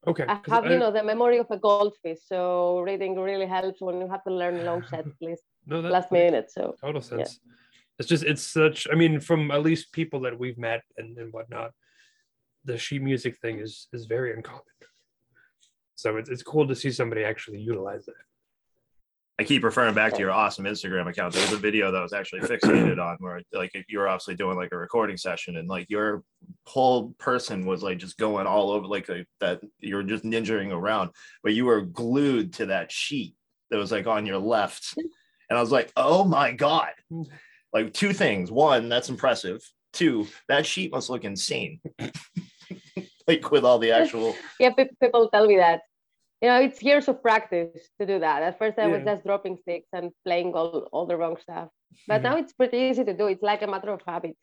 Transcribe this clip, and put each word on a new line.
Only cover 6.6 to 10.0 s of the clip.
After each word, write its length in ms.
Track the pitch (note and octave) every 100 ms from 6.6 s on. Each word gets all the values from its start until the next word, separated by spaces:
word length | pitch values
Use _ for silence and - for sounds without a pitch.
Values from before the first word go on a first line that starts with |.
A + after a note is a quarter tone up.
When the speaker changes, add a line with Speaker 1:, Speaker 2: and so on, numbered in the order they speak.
| - -
Speaker 1:
total 220 | C#3 D3+
Speaker 2:
yeah. 220 | - -
Speaker 1:
sense. 160 | D2 - _ _ _ _ _ _
It's 100 | -
just, 160 | E3
it's 180 | D3+ D3
such, 440 | - D#3+ D#3 D#3 -
I 20 |
mean, 260 | D#3+ E3 D3+
from 300 | D3 E3 D3
at 120 | C#3+
least 300 | D3+ D#3+ -
people 280 | -